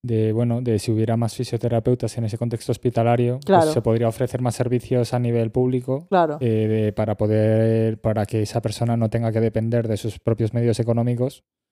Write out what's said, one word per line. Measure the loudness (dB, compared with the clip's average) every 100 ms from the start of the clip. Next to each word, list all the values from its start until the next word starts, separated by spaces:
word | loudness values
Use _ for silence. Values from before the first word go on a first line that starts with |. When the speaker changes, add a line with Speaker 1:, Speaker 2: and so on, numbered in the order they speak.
Speaker 1:
de, | -2 0 2
bueno, | 2 0 0
de | 0 0
si | 0
hubiera | 0 0 0
más | -2 -4
fisioterapeutas | -4 -2 0 0 0 0 -2 -4
en | -4
ese | -4
contexto | -4 -4 -4
hospitalario, | -2 0 2 2 2 2 -2
pues | 2
Speaker 2:
Claro. | 4 4
Speaker 1:
se | 2
podría | 0 2 0
ofrecer | -2 -4 -2
más | -4 -2
servicios | -2 -2 0 0 0
a | 0
nivel | 0 0 0
público, | 0 0 0 -2 -6 0
Speaker 2:
Claro. | 2 2 0
Speaker 1:
eh, | 0 2 2
de, | 2 0
para | 0 -2 0
poder, | 2 2 4 4 4 2 0 -2
para | -2 -2 -2
que | -2
esa | -2 -2
persona | -4 -2 -2 0
no | 0
tenga | 0 0
que | 0
depender | 0 0 0 0 0
de | -2
sus | -4 -4
propios | -2 0 0
medios | 0 0 0
económicos | 0 0 0 0 -4 -6 _ _ _